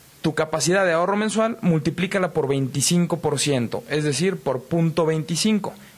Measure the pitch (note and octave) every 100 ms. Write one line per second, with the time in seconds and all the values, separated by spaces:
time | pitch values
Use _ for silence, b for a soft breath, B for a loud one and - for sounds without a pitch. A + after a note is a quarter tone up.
0 | B - E3 D#3 D#3 D#3 C#3+ F#3+ F#3 E3
1 | F3+ G3+ G#3+ G#3 A3 - F3+ D#3+ E3 D3+
2 | F#3 G3 F3+ D#3+ C3+ C#3 C3 C3+ - F3
3 | E3+ E3 D3+ C#3 D3 C3 A2+ - - D3
4 | D3+ C3+ F#3 F3+ C#3+ B2+ - E3+ E3 E3
5 | D#3+ D#3+ D3+ E3+ A3 G#3+ - - B